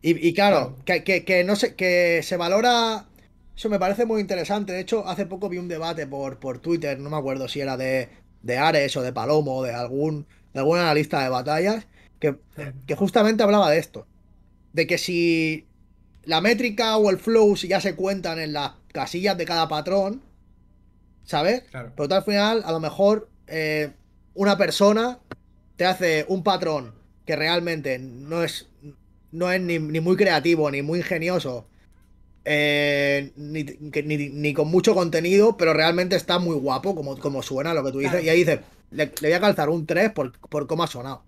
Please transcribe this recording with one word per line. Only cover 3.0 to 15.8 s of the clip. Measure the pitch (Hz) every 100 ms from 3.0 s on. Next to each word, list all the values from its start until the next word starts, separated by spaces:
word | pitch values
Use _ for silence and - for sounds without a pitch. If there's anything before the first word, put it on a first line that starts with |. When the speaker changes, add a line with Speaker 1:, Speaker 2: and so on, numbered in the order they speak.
| - - _ _ - -
Speaker 1:
eso | 220
me | 202
parece | 185 202 233
muy | 220
interesante. | 196 190 160 208 196
De | 185
hecho, | 185 226 180
hace | 180 185
poco | 185 202
vi | 180
un | 180
debate | 160 160 165 139
por, | 139 139 131
por | 135 120
Twitter, | 165 170 151 135
no | 143
me | 156
acuerdo | 135 135 127
si | 143
era | 135 127
de, | 131 131 120 - _ _
de | 110 123
Ares | 151 156 139 143
o |
de | 127
Palomo | 120 117 151 143 131
o |
de | 127
algún, | 120 120 135 151 151 143 _ _
de | 135
algún | 139 175
analista | 170 151 151 151
de | 131
batallas, | 127 131 151 185 220 214 _ - _
que, | 151 139 _
Speaker 2:
Sí. | - 143 131 -
Speaker 1:
que |
justamente | 151 196 233 214 226
hablaba | 208 208 175
de | 156
esto. | 147 110 - _ _ _ _ _ _
De | 160 160
que | 175
si | - 175 170 165 160 156 - _